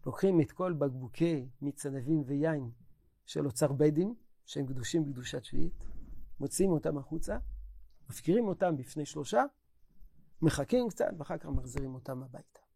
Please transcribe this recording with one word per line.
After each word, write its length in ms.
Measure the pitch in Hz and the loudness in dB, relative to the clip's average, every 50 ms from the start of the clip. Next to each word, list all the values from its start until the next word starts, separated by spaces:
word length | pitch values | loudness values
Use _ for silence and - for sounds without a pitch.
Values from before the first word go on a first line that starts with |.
| - | -6
לוקחים 340 | 135 120 - - 196 185 165 | -6 -2 2 2 6 6 6
את 120 | 143 - | 4 4
כל 200 | - - 185 185 | 0 -4 -4 -2
בקבוקי 760 | 175 143 143 143 127 127 127 117 - - 165 170 165 143 127 131 - - | 0 0 0 -2 -2 -6 -10 -10 -2 0 2 2 2 -2 -4 -8 -12 -6
מיץ 260 | 139 143 139 - - | -6 -6 -6 -6 -8
ענבים 360 | 143 135 135 120 139 160 156 139 | -6 -6 -4 0 0 0 0 2
ויין 440 | 123 143 143 151 160 160 143 131 117 117 - - - - _ _ _ _ _ _ | 0 0 0 2 0 0 -2 -4 -6 -10 -14 -20 -20 -20 _ _ _ _ _ _
של 200 | - - 151 147 | -8 -4 -2 -2
אוצר 260 | 139 - - 156 139 | -2 0 0 0 0
בית 220 | 139 135 151 151 147 | 4 4 4 4 6
דין, 200 | 151 185 214 240 - - - - _ _ | 4 2 0 -2 -8 -14 -20 -20 _ _
שהם 200 | - - 143 139 | -10 -6 -4 -4
קדושים 380 | 127 131 127 113 - - 165 151 | -2 -2 -4 -4 0 0 2 0
בקדושת 400 | 143 135 123 123 - - 139 - | 0 -4 -8 -8 -8 -8 -8 -8
שביעית, 400 | - - - 156 175 - - - - - - - - - - - - - - | 2 6 6 6 6 4 -2 -6 -6 -6 -6 -8 -8 -8 -10 -8 -10 -6 -6
מוציאים 300 | 135 143 - - 185 196 | -6 -4 2 4 4 4
אותם 280 | 170 147 - 160 147 143 | 4 2 2 0 -2 -2
החוצה, 400 | 135 - 156 165 - - 208 247 - - - - - - - - - - - - - - | -4 -6 -4 -2 -2 -2 -2 -4 -6 -8 -8 -10 -12 -14 -16 -18 -20 -20 -20 -20 -16 -14
מפקירים 380 | - - - - 180 240 240 202 | -14 -4 0 4 4 4 4 2
אותם 280 | 175 - 196 180 160 | 0 0 0 0 0
בפני 300 | 135 120 - - 156 147 | -2 -4 -6 -6 -6 -6
שלושה, 380 | - - 156 143 - 214 233 269 285 _ _ _ _ _ _ - _ _ - - - - - - - - - | -6 -6 -8 -4 2 4 4 4 2 _ _ _ _ _ _ -20 _ _ -20 -18 -18 -20 -20 -20 -20 -4 2
מחכים 460 | 160 156 - - 139 - 233 254 247 226 | 2 4 4 2 0 2 2 2 2 0
קצת 220 | - - - - 202 165 | 0 0 0 0 0 -4
ואחר 200 | 143 - 170 160 | -8 -6 -6 -8
כך 80 | - | -6
מחזירים 480 | 151 139 131 131 127 117 139 135 131 131 | -2 -2 -2 -2 -2 -4 -4 -4 -4 -8
אותם 280 | 131 - - 135 127 | -10 -8 -8 -8 -8
הביתה. 380 | 131 127 127 131 - _ _ - _ _ _ | -8 -12 -14 -16 -18 _ _ -20 _ _ _